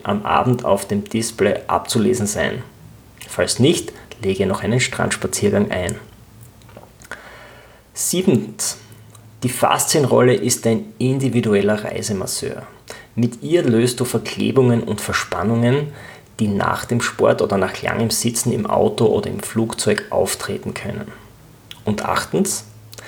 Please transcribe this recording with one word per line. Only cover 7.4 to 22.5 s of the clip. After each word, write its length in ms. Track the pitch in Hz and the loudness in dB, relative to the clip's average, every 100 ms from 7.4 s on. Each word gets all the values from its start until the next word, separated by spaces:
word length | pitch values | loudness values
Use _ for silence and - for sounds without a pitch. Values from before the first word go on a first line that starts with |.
| - - - - _ | -20 -20 -20 -20 _
Siebtens, 840 | - - 175 185 123 - - - - - - - - - - | -8 -2 0 4 2 0 -6 -8 -8 -16 -20 -20 -20 -20 -6
die 60 | 123 | -6
Faszienrolle 840 | - - - - 160 131 120 123 | 0 2 2 2 2 4 6 6
ist 320 | 120 123 - 117 | 4 2 0 0
ein 280 | 110 - - | 0 -2 -2
individueller 840 | 127 135 131 117 113 101 101 104 | 0 0 2 0 2 4 4 0
Reisemasseur. 800 | 107 - 101 95 - - - - - - - - - - | -2 -6 -4 -4 -4 -6 -6 -8 -14 -20 -20 -20 -8 0
Mit 280 | 120 - | 0 0
ihr 180 | 143 175 | 0 2
löst 380 | 143 110 123 123 | 4 4 2 0
du 60 | 123 | -2
Verklebungen 760 | 113 - - 107 123 123 117 | -2 -4 -2 2 4 4 4
und 200 | - 107 | 0 -4
Verspannungen, 920 | - - - 87 101 117 120 139 151 - - - - - | -4 -4 -4 -2 0 2 2 2 -2 -8 -18 -20 -20 -2
die 80 | 107 | 0
nach 380 | 98 50 - - | 0 0 -2 -2
dem 160 | 120 | -2
Sport 400 | - - 107 113 | -2 2 2 4
oder 160 | - 98 | 2 0
nach 240 | 92 - | -2 -4
langem 280 | - 95 113 | -4 -2 0
Sitzen 420 | - 120 117 123 | 0 -2 -2 -2
im 140 | 107 - | -2 0
Auto 400 | - 101 - 113 | 2 2 2 2
oder 240 | 107 101 | 2 -2
im 100 | 101 | -6
Flugzeug 640 | - 117 110 - 104 104 - | -4 -2 -2 -2 0 -2 -2
auftreten 640 | - 95 - - 98 101 | -2 -2 -4 -6 -8 -8
können. 380 | - 98 104 - - - - - - - - - | -8 -8 -8 -10 -16 -20 -20 -20 -20 -20 -8 -4
Und 200 | 208 - | -2 -2
achtens, 600 | - - 170 202 | -2 -2 0 0